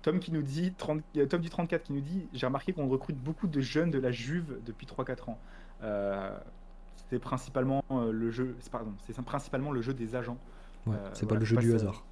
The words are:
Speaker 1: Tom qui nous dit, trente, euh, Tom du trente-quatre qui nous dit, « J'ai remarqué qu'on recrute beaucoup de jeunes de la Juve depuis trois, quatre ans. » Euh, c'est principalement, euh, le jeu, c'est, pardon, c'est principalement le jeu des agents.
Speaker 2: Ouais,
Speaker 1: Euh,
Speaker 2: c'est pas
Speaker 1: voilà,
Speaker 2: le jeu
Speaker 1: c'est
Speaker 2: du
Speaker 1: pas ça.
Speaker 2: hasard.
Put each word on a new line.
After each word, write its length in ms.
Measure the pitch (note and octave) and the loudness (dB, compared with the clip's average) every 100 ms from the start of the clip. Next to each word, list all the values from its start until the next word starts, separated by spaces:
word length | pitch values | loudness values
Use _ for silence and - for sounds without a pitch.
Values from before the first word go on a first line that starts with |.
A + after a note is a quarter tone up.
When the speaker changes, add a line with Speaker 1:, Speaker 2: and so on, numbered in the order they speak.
Speaker 1:
Tom 160 | - F3+ | 4 2
qui 140 | F3+ | 2
nous 100 | D#3+ | 0
dit, 300 | C#3 C#3+ F3+ | 2 2 0
trente, 280 | F#3 - D3+ - D#3 | 0 0 0 0 2
euh, 100 | C#3 | 4
Tom 140 | F3 | 4
du 80 | E3 | 0
trente-quatre 360 | - E3+ E3 | -2 0 0
qui 80 | - | 0
nous 80 | C#3 | -2
dit, « 280 | C#3 F#3+ E3 | 0 -2 -4
J'ai 140 | B2 B2+ | -2 0
remarqué 260 | C3+ - | 0 0
qu'on 160 | F#3 C#3 | 0 2
recrute 280 | C3 - C#3+ | 2 0 -4
beaucoup 300 | B2+ D#3+ F#3+ | -4 0 2
de 140 | D3 | 2
jeunes 300 | B2+ D3+ E3+ | 2 4 4
de 80 | C#3 | 4
la 120 | B2+ | 2
Juve 480 | A#2 A#2 E3+ D#3+ B2 A2+ | 0 0 -2 -2 -6 -8
depuis 200 | A2 - | -10 -8
trois, 180 | - | -4
quatre 240 | C3 B2 - | -2 -4 -6
ans. » 100 | A2 - - - - | -8 -10 -16 -16 -8
Euh, 540 | A2+ G#2 G2+ G2 G2 G2 - - - - - - - | -2 0 2 0 -2 -6 -10 -16 -16 -16 -16 -16 -4
c'est 100 | B2 | -2
principalement, 680 | - C3 - C3+ B2+ C#3 - | 0 -4 -2 0 2 2 2
euh, 220 | C3 A#2 | 0 2
le 180 | A2+ A2+ | 2 0
jeu, 260 | A#2 B2+ B2 | 0 -2 -4
c'est, 100 | - | -8
pardon, 220 | A#2+ A2 G2 - | -6 -6 -8 -8
c'est 140 | A#2 | -8
principalement 460 | B2 - - C3 C#3+ | -2 -4 0 -2 0
le 100 | C3+ | 0
jeu 140 | A#2 | 0
des 200 | C3 A2+ | -2 -2
agents. 240 | B2 A#2+ A#2+ - - - - A2+ | -2 -2 -6 -10 -16 -16 -6 -2
Speaker 2:
Ouais, 100 | G#2 | 0
Speaker 1:
Euh, 140 | G2 | -2
Speaker 2:
c'est 140 | - G#2 | -2 2
pas 80 | |
Speaker 1:
voilà, 60 | A2 | 4
Speaker 2:
le 60 | A2 | 6
jeu 100 | A#2 | 6
Speaker 1:
c'est 100 | A#2 | 8
Speaker 2:
du 60 | |
Speaker 1:
pas 60 | A2+ | 6
ça. 60 | |
Speaker 2:
hasard. 200 | G#2 - - | 4 0 -10